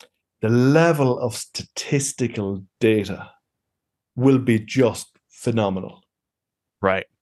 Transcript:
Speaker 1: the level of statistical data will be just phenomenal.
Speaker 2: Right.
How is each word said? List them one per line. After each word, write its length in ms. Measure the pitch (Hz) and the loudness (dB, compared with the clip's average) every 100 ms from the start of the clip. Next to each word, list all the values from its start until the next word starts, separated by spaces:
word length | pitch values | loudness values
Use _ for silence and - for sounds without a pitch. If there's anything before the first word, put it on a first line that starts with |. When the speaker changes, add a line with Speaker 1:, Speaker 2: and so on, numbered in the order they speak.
| - _ _ _ | -20 _ _ _
Speaker 1:
the 80 | 110 | 0
level 680 | 120 131 156 170 151 131 127 | 4 4 4 4 2 0 0
of 160 | 123 | -4
statistical 1300 | - - - - - - 143 - - 120 110 98 98 95 _ | -6 -12 -14 -14 -14 -4 -4 -4 -4 -6 -4 -6 -8 -12 _
data 520 | 113 107 95 95 - _ _ _ _ _ _ _ _ 127 | 2 2 -2 -10 -14 _ _ _ _ _ _ _ _ 0
will 220 | 131 131 | 4 4
be 200 | 120 110 | 2 0
just 600 | 113 131 120 - - _ _ | 0 0 0 0 -12 _ _
phenomenal. 760 | - 123 113 101 92 - - _ _ _ _ _ _ _ _ | -8 -2 0 -2 -4 -10 -16 _ _ _ _ _ _ _ _
Speaker 2:
Right. 240 | 98 95 - _ | -2 -2 -6 _